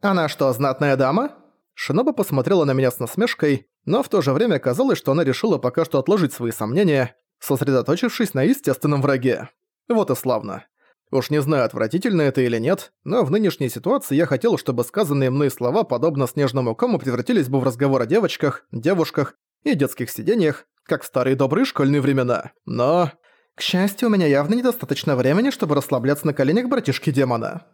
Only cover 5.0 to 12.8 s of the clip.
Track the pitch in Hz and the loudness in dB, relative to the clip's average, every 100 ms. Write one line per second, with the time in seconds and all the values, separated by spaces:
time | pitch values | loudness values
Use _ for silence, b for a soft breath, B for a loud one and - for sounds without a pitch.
5 | - 143 147 123 226 151 123 143 165 139 | 0 0 0 0 0 0 0 -2 0 0
6 | 131 208 151 - 120 - 107 143 196 139 | 2 2 0 -2 -6 -4 -4 2 2 2
7 | 123 _ _ _ - 135 143 131 117 170 | 0 _ _ _ -4 -2 2 2 2 0
8 | 247 - 226 139 143 269 - 131 147 147 | 0 0 -2 2 2 2 0 0 0 0
9 | 139 131 123 110 - _ _ _ _ 233 | 0 2 0 0 -4 _ _ _ _ 0
10 | 196 127 123 113 104 95 - _ _ _ | 2 0 0 -2 -4 -12 -16 _ _ _
11 | _ 135 120 147 139 147 117 120 113 165 | _ -4 0 -2 2 0 0 -2 -2 -2
12 | 240 185 143 135 123 117 120 190 | 0 2 2 2 0 0 0 -2